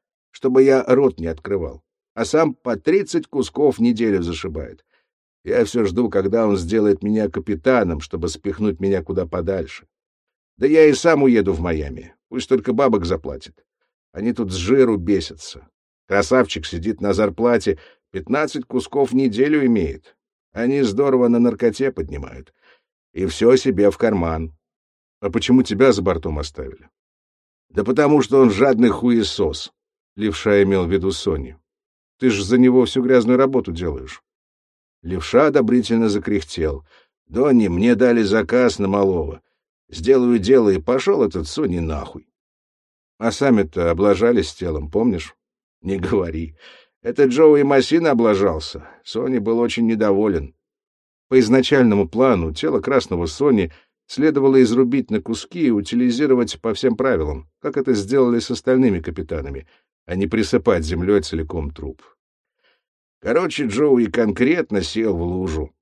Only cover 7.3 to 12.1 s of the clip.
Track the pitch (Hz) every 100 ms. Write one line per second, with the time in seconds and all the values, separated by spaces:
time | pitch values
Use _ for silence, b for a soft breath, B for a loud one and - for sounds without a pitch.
7.3 | 95 - 82 127 127 95 76 - 85 85
8.3 | - 98 95 107 92 98 95 - 95 82
9.3 | 90 85 95 78 - _ _ _ _ _
10.3 | _ _ - 139 156 156 139 170 156 139
11.3 | 117 98 80 87 80 73 62 -